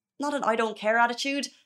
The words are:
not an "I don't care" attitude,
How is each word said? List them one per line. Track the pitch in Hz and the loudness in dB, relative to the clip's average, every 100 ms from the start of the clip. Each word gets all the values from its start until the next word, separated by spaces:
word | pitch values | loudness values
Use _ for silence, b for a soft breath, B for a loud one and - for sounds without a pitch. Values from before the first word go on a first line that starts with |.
| _ - | _ -8
not | 285 | -4
an | 285 | -2
"I | 220 226 | 0 2
don't | 226 208 | 0 -2
care" | 214 226 | 0 4
attitude, | 240 240 277 277 277 b | 2 0 -4 -4 -6 b